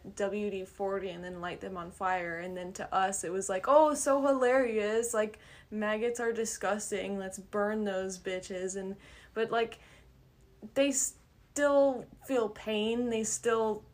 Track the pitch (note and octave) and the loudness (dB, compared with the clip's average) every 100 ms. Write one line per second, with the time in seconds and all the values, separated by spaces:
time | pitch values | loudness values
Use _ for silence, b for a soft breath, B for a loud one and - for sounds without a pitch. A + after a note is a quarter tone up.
0 | - - G3 G#3 G#3 F#3+ F#3 - G3 G3 | -10 -4 -2 -2 -4 -4 -8 -6 -4 -2
1 | F#3 F3 F3+ F3+ F3 - F#3+ F#3 E3+ - | -4 -8 -10 -8 -8 -8 -8 -10 -10 -4
2 | F#3 F#3 E3+ E3 F#3 F3+ F3+ F#3 - F#3+ | 0 0 -2 -6 -6 -8 -8 -10 -2 0
3 | F#3+ G3 E3+ F#3+ F#3+ F#3+ A#3+ D4 D#4 C#4+ | 2 0 -4 -4 -2 -2 6 8 8 4
4 | C#4+ C#4 C#4 C4+ B3 C4 A#3+ G#3+ G#3 A3 | 2 4 4 4 4 4 4 2 0 0
5 | A#3 A3 G#3+ - b b - G#3+ G#3 G#3+ | 0 0 -2 -4 b b -10 -4 -2 0
6 | A#3+ A#3+ A#3 A3 A3 - F#3+ G#3+ - G3 | -2 0 -2 -2 -4 -2 -2 -2 -2 -4
7 | F#3+ G3 F#3+ G3 F#3 G#3 G#3 A3 G#3 F#3+ | -4 -6 -6 -10 -6 -2 0 0 -2 -2
8 | F#3+ F#3 F#3+ F#3 - F#3 F#3+ G3 F#3+ G3+ | -4 -6 -6 -6 -6 -6 -6 -6 -8 -10
9 | b b b A3 A3+ A#3 A3+ - b b | b b b -4 -2 0 -2 -4 b b
10 | b - - _ - _ A3 - C#4+ B3+ | b -20 -20 _ -20 _ -4 0 2 2
11 | - - _ _ _ D4 C#4+ C#4+ C#4 B3+ | -2 -4 _ _ _ 0 4 6 6 2
12 | - - - B3+ G#3+ - A3 G#3+ A3 A#3 | -6 -12 -2 0 0 -2 -4 0 0 0
13 | B3 A3 G#3+ - A#3 A3+ A3 G#3+ - | 0 0 -2 -2 0 2 2 -2 -8